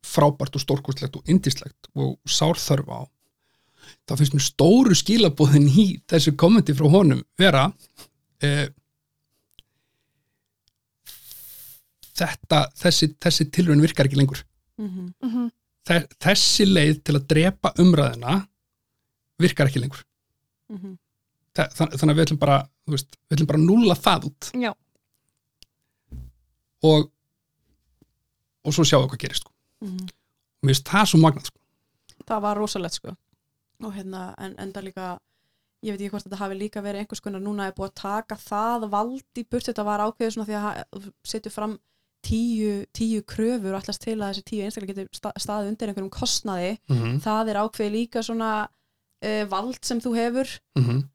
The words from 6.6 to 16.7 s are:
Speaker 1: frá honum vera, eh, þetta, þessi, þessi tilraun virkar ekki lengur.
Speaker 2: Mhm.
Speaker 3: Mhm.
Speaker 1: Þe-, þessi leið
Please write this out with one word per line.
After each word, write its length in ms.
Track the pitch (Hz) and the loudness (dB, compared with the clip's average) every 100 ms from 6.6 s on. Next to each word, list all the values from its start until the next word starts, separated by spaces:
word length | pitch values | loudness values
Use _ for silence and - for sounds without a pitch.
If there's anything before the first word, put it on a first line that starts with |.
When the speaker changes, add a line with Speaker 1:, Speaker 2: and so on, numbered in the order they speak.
| - | 4
Speaker 1:
frá 140 | 139 151 | 2 6
honum 320 | 180 175 127 - - | 8 6 4 -4 2
vera, 340 | 190 139 147 - _ _ - _ _ _ | 4 6 2 -2 _ _ -20 _ _ _
eh, 280 | 147 143 139 _ _ _ _ _ _ _ _ _ _ _ _ _ _ _ _ _ _ _ _ _ _ _ - - - - - - - - _ _ - | -2 0 -4 _ _ _ _ _ _ _ _ _ _ _ _ _ _ _ _ _ _ _ _ _ _ _ -20 -20 -20 -20 -20 -20 -20 -20 _ _ -14
þetta, 520 | - 180 - - 156 143 | -6 -6 -6 0 0 0
þessi, 400 | - 180 - 156 - | 0 0 2 0 0
þessi 320 | 175 - 151 | -2 0 0
tilraun 300 | - 180 147 | 0 4 4
virkar 260 | 160 - 139 | 4 2 0
ekki 100 | 139 | 2
lengur. 280 | 135 139 - _ _ - | 0 0 -14 _ _ -12
Speaker 2:
Mhm. 360 | 214 185 180 - | -10 -10 -12 -8
Speaker 3:
Mhm. 280 | 262 240 233 _ _ _ - | -6 -4 -6 _ _ _ 0
Speaker 1:
Þe-, 220 | 170 - - | 0 0 -4
þessi 480 | - 208 - - | 0 2 2 4
leið 360 | 196 | 4